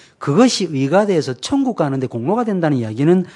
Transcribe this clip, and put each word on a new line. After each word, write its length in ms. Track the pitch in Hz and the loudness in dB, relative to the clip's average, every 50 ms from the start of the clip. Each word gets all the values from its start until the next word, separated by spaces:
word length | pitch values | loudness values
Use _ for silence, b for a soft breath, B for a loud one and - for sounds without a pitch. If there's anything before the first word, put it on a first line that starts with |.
| B B B B | B B B B
그것이 500 | - - 143 180 247 254 - - 202 165 | -4 0 2 4 4 4 2 0 -4 -4
의가 360 | 156 135 135 135 156 196 214 | -2 -2 0 2 2 2 2
돼서 280 | 202 190 160 131 135 127 | 4 2 0 0 -2 -6
천국 400 | - - - 285 277 277 254 208 | -8 -6 -2 -2 0 0 -2 -2
가는 220 | - 165 143 135 131 | -2 -2 -2 -2 -2
데 80 | 131 | -4
공로가 380 | 123 - 117 117 143 202 240 247 | -4 -6 -6 -2 -2 -2 -2 -2
된다는 340 | 220 202 185 165 156 147 127 | -2 -2 -2 0 0 0 0
이야기는 460 | 117 110 107 113 139 160 180 185 175 B B | -2 -4 -4 0 2 4 4 2 2 B B